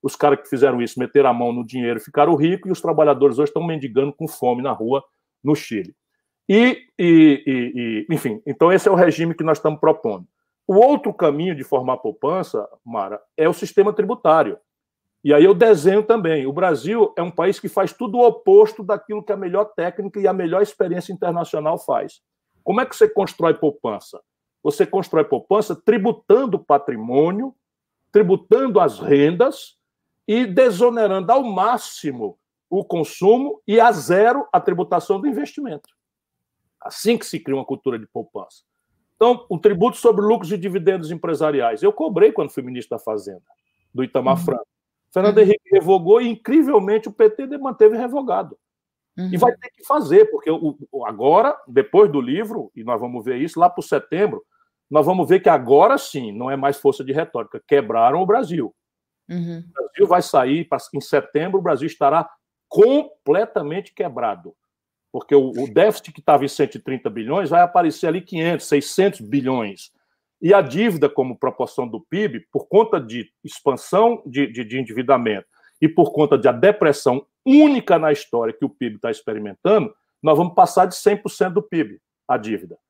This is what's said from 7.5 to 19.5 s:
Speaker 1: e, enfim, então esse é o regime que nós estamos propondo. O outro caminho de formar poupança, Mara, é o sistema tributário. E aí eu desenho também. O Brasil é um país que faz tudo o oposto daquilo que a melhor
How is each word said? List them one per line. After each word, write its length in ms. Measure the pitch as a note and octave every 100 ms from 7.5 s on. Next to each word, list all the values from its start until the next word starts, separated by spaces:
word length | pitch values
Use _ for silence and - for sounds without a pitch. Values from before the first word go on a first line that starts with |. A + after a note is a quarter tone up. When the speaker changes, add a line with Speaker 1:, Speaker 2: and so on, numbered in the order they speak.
| C3 A#2+ B2 A#2 G#2+ -
Speaker 1:
e, 40 |
enfim, 280 | D#3 B2+ G#2+
então 280 | - - E3
esse 160 | F#3 G#3
é 20 |
o 60 | F#3
regime 380 | F3 D#3+ E3
que 100 | D#3+
nós 140 | D#3+ D3+
estamos 200 | D#3 D3+
propondo. 480 | D#3+ D#3 A#2 G2 F2+ _ _ _ -
O 80 |
outro 400 | G3 B3+ C#4+ A3+
caminho 400 | - E3 C#3+ F3+
de 100 | D3+
formar 340 | C3 C3+ B2+ B2
poupança, 680 | A2 G#2 C#3 F#3 E3+ A#2 G2+ -
Mara, 360 | A#2 A#2 F#2+ G#2 _ -
é 120 | D#3+
o 40 |
sistema 400 | D#3+ G3+ - G3
tributário. 680 | G#3 G3+ A#3+ E3 D#3+ A#2 - _ _ _ _ _ _
E 80 | C#3+
aí 120 | D3
eu 100 | F3+
desenho 480 | F#3 A3+ F#3+ D#3 G3
também. 440 | G#3+ A#3 E3 D#3 C3
O 60 |
Brasil 600 | D3 F#3 C#3+ C#3 A3+ G#3 -
é 60 |
um 80 | F3
país 300 | - F3 G3
que 80 | G3+
faz 240 | - -
tudo 260 | - A3+ B3
o 80 | A#3+
oposto 560 | A3+ - G3 G#3+ G#3+
daquilo 400 | F#3+ G3+ - G#3
que 100 | G#3+
a 40 | G3
melhor 300 | F#3+